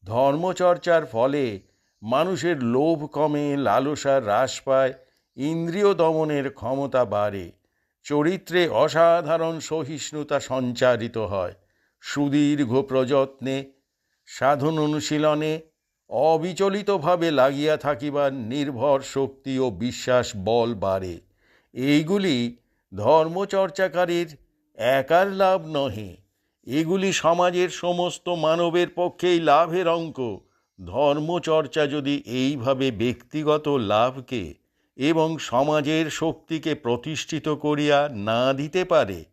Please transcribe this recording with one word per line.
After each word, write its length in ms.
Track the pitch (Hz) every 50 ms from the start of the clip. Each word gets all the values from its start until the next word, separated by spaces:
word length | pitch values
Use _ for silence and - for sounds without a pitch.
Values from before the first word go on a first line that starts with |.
| -
ধর্মচর্চার 1000 | - 110 120 135 139 139 156 180 185 180 180 180 175 175 175 - 175 170 165 151
ফলে 540 | - - 113 123 135 143 147 135 117 101 95 _ _ _ _ _ _ _ _
মানুষের 600 | 101 110 123 139 165 185 190 135 143 175 170 139
লোভ 440 | 123 117 120 131 147 165 165 147 147 143
কমে, 440 | - 143 151 151 147 147 147 147 143
লালসা 640 | 143 135 104 101 123 131 147 151 - - 139 135 135
হ্রাস 400 | 117 104 101 113 135 127 - -
পায়, 340 | _ 135 135 135 135 127 131 - _ _ _ _ _ _ _
ইন্দ্রিয় 580 | 123 135 151 165 165 170 170 165 202 208 202 196
দমনের 560 | 160 165 160 160 156 156 151 147 143 135 135
ক্ষমতা 540 | 139 - 104 117 135 139 139 131 120 131 123
বাড়ে, 480 | 101 104 104 104 104 98 98 90 85 _ _ _ _ _ _ _ _ _ _
চরিত্রে 680 | _ - 143 147 147 160 190 - - - 165 180 175 156
অসাধারণ 920 | 104 110 143 156 135 160 170 170 165 175 165 147 165 165 160 165 165 156
সহিষ্ণুতা 800 | - - 156 160 151 135 165 139 - - 151 151 147 147 147 139
সঞ্চারিত 760 | - - 131 131 127 123 117 - 131 127 123 107 113 110 - 113
হয়, 360 | 107 92 101 95 90 - - _ _ _ _ _ _ _ _ _
সুদীর্ঘ 840 | - - - 139 147 143 135 147 147 143 151 143 139 110 120 135
প্রযত্নে, 840 | 135 135 131 131 131 120 143 135 135 135 - _ 117 131 135 135 135 135 _ _ _ _ _ _ _ _ _ _ _
সাধন 520 | - - - 127 135 147 135 139 156 160 156
অনুশীলনে 840 | 151 151 151 151 147 - 151 151 151 151 151 151 156 156 156 165 160 _ _ _ _ _ _ _ _ _
অবিচলিতভাবে 1200 | - 117 139 160 165 160 160 185 170 143 196 196 196 208 202 208 196 180 143 170 180 170 165 170
লাগিয়া 460 | 151 131 127 139 139 139 147 156 151
থাকিবার 560 | 147 - 143 151 - 143 147 139 143 143 139
নির্ভর 680 | 135 135 110 107 127 147 143 143 135 110 131 147 139 135
শক্তি 580 | 135 - - 139 135 131 - _ _ 135 131 131
ও 120 | 131 127
বিশ্বাস 640 | 98 85 117 127 120 - - 127 127 123 117 - -
বল 380 | 101 92 104 113 120 117 117 117
বাড়ে। 460 | 98 98 98 95 95 92 90 85 85 _ _ _ _ _ _ _ _ _ _
এইগুলি 840 | _ 123 127 143 147 156 165 156 196 208 190 185 139 120 120 117 120 _ _ _ _ _ _ _ 98
ধর্মচর্চাকারীর 1400 | 95 104 120 151 160 156 165 170 185 202 196 202 196 190 180 190 190 190 180 151 175 180 170 170 170 170 160 147 _ _ _ _ _ _ _ _
একার 520 | - 110 123 135 139 131 - 160 175 190
লাভ 400 | 202 190 190 196 190 185 190 160
নহে, 500 | 156 156 143 139 131 - 110 107 92 85 _ _ _ _ _ _ _ _ _ _
এগুলি 460 | - 123 151 165 160 190 190 190 196
সমাজের 560 | 165 - - 160 170 170 180 180 175 180 180 180
সমস্ত 600 | - - - 175 175 175 175 175 - - _ 180
মানবের 580 | 175 165 156 156 160 170 175 170 160 175 175 - -
পক্ষেই 460 | 175 175 175 170 - 170 180 175 170
লাভের 480 | 165 151 139 151 170 165 165 185 185 170
অঙ্ক। 500 | 170 170 165 160 - - 127 113 98 - _ _ _ _ _ _ _ - 92
ধর্মচর্চা 1000 | 87 90 123 147 143 143 151 151 160 175 170 - 165 156 156 156 135 - 160 151
যদি 360 | 139 139 151 135 143 143 139 -
এইভাবে 640 | 104 120 127 131 135 151 131 113 135 139 127 135 135
ব্যক্তিগত 800 | 113 92 113 127 120 - - _ - 156 151 151 151 151 151 151
লাভকে 840 | 143 135 110 98 104 107 120 131 131 135 123 - 131 113 90 76 - _ _ _ _ _ _ _ _
এবং 420 | - 131 151 165 160 156 160 165 151
সমাজের 720 | - - 120 123 139 147 151 151 139 147 156 160 160 151
শক্তিকে 640 | - - - 165 - - _ _ 165 156 - 160 147
প্রতিষ্ঠিত 720 | 151 - 120 120 120 - 156 156 - - - 165 147 - 156
করিয়া 600 | 151 147 147 151 151 147 147 147 143 143 147 147
না 400 | 127 101 101 110 113 120 127 135
দিতে 320 | 135 135 147 156 - 180 185
পারে 400 | 180 175 156 - 95 95 82 - _